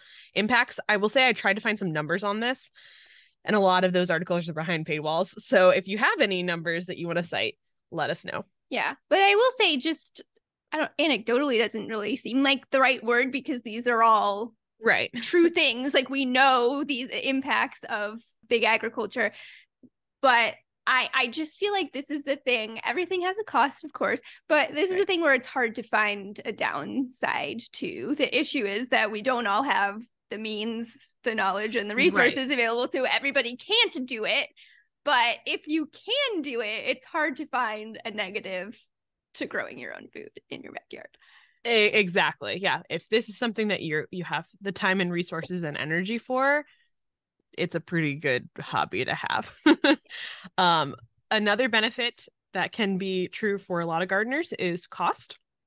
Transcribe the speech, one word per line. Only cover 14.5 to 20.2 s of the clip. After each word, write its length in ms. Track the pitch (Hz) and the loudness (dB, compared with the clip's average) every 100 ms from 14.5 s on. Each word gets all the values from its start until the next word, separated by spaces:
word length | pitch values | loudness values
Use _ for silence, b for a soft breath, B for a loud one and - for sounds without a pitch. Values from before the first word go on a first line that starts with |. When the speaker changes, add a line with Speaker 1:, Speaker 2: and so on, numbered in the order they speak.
| _ _ _ | _ _ _
Speaker 1:
Right. 260 | 226 151 - 240 | 2 2 0 -4
Speaker 2:
true 280 | - 349 339 | 0 4 4
things. 440 | 339 294 233 269 | 6 2 2 0
Like, 160 | - 254 | 0 0
we 160 | 269 262 | 0 2
know 580 | 254 269 254 240 285 | 6 6 6 4 0
these 240 | 302 262 254 | -2 -6 -6
impacts 760 | - - 269 269 220 262 - - | -6 -2 -2 0 0 0 -4 -6
of 300 | 214 208 226 _ _ - | -4 -6 -8 _ _ 0
big 160 | 233 | 2
agriculture, 680 | 214 220 226 226 202 254 214 - B B B _ _ _ _ _ | 4 2 0 -6 -6 -2 -4 -4 B B B _ _ _ _ _